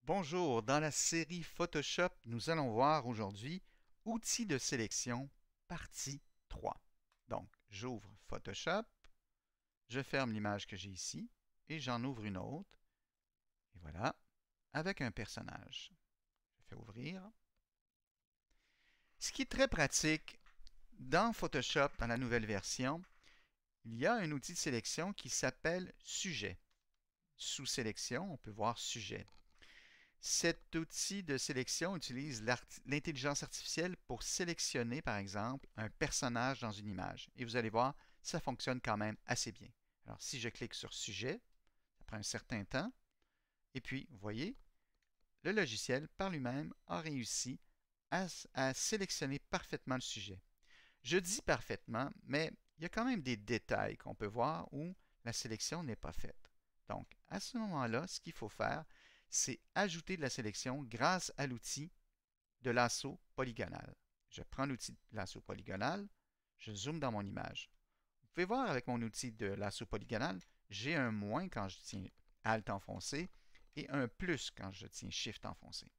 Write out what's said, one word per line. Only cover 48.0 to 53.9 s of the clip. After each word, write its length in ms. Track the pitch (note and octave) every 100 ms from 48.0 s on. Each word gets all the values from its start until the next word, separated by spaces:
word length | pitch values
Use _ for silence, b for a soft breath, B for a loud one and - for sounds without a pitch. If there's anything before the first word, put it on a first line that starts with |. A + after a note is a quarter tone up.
| _
à 140 | E3+
s-, 220 | F#3 - -
à 220 | - C3+
sélectionner 640 | C3 - G#3+ F3+ - C#3 C#3
parfaitement 560 | - F3+ - D3 -
le 80 | C3
sujet. 400 | - A2 G2 F#2+ - _ B B B B
Je 140 | A#2+ E3+
dis 240 | F3+ A3+
parfaitement, 680 | - C3+ - G#2 - A2+ C#3+ -
mais 280 | - C#3+ D#3+ - _ -
il 60 |
y 20 |
a 60 | E3
quand 160 | - A#3+
même 160 | A#3
des 160 | B2+ A#2
détails 580 | G#2 A#2 - G#2 G2+